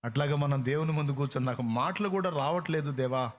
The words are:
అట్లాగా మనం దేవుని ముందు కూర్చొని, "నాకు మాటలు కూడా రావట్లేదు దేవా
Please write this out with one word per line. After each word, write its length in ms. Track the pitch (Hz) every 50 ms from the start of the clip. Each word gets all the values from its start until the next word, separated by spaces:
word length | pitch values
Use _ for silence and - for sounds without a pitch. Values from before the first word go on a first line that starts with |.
| -
అట్లాగా 300 | 120 110 139 147 143 147
మనం 300 | 143 143 139 143 135 123
దేవుని 260 | 123 139 151 156 156
ముందు 200 | 156 151 151 143
కూర్చొని, 340 | 139 131 143 135 - 135 127
"నాకు 160 | 131 120 117
మాటలు 480 | 123 117 113 120 131 170 185 - 208 202
కూడా 200 | 185 196 185 185
రావట్లేదు 600 | 165 143 135 147 170 180 160 - 160 156 143 147
దేవా 400 | 135 127 131 127 127 131 127 117 -